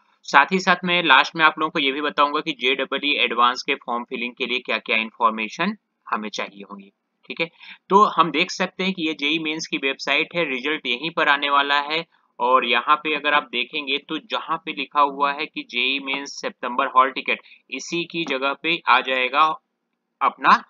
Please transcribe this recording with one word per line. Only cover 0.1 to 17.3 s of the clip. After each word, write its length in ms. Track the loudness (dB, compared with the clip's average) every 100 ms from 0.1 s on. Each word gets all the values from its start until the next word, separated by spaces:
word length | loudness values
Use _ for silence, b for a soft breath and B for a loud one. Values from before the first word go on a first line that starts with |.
| _
साथ 240 | 2 4 4
ही 60 | 2
साथ 180 | 0 0
मैं 180 | 2 2
last 340 | 6 6 4 4
में 80 |
आप 140 | 2 2
लोगों 120 | -4
को 80 | -2
ये 140 | -2
भी 80 | 0
बताऊंगा 400 | -2 0 0 0
कि 120 | -4
जेईई 640 | -2 0 0 -2 -2 -2
advance 480 | 0 0 4 2 2
के 120 | -4
फॉर्म 300 | -6 -4 -6
filling 300 | -6 -8 -8 -6
के 80 | -6
लिए 120 | -6
क्या-क्या 380 | -4 -6 -2 -2
information 800 | -2 0 0 0 -6 -4 -4 -4 _ _ -8
हमें 180 | -6 -6
चाहिए 340 | -8 -10 -12
होंगी। 300 | -18 -18 -20 _ _ _ -12
ठीक 140 | -8
है, 100 | -8 B B B 2
तो 160 | 4
हम 260 | 6 4 2
देख 200 | 2 -2
सकते 340 | -4 -6 -4
हैं 80 | -4
कि 160 | -2 -4
ये 60 |
जेईई 240 | -2 -2 -2
मेंस 280 | -4 -6 -6
की 100 | -4
वेबसाइट 520 | -4 -4 -2 -2 -2
है, 100 | -2
रिजल्ट 420 | -4 -4 -4 -4 -4
यहीं 240 | -4 -4
पर 180 | -2 2
आने 220 | 2 2
वाला 300 | 2 2 0
है। 440 | 0 -4 -6 _ _ -4
और 280 | 2 4 4
यहाँ 300 | 0 2 0
पे 180 | 0
अगर 200 | -2 0
आप 80 | 0
देखेंगे 560 | 0 -6 -6 -8 -6 -6
तो 200 | -6 -10
जहाँ 380 | -6 -8 -4 -8
पे 160 | -8
लिखा 280 | -10 -4 0
हुआ 320 | 0 2 -2
है 140 | -2 -6
कि 160 | -8 -8
जेईई 280 | -4 -2 -2
मेंस 400 | -4 -8 -8 -10
सितंबर 460 | -10 -8 -8 -4 0
हॉल 240 | 4 2
टिकट, 280 | 2 -4